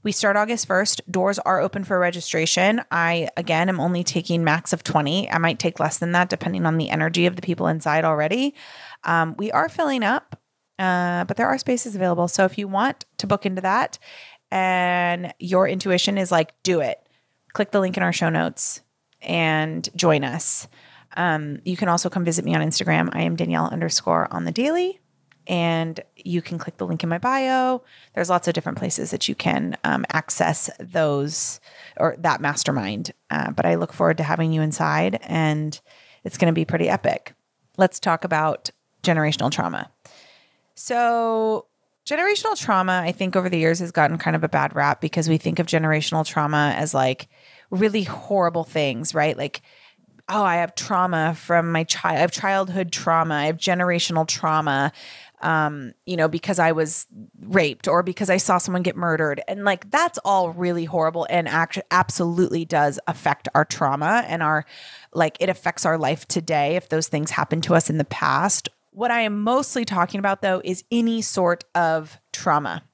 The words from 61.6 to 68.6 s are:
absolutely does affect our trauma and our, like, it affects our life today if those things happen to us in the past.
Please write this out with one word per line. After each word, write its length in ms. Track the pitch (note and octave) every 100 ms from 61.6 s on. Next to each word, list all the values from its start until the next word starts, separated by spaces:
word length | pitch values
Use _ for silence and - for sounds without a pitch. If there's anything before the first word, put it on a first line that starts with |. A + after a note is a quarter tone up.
| E3 - -
absolutely 720 | F#3 F3+ - E3+ E3+ F#3 E3 E3
does 340 | D#3+ D3 C#3 -
affect 420 | D#3+ D#3 C#3+ -
our 120 | D3 D3+
trauma 580 | - D3 C#3 D3+ A3+ A3+
and 140 | E3
our, 240 | D#3 D3+ D3 - - - -
like, 240 | - D#3+ -
it 100 | F#3
affects 360 | F3+ - - E3+
our 120 | D#3+
life 300 | D3 D3+ -
today 480 | - D#3+ D#3 C#3+ F3
if 140 | -
those 180 | D#3+ D#3+
things 240 | D3+ D#3
happen 300 | - D3+ E3
to 140 | D#3+ D#3+
us 140 | -
in 100 | D#3
the 60 | D3
past. 640 | - D3+ C3+ F#3+ -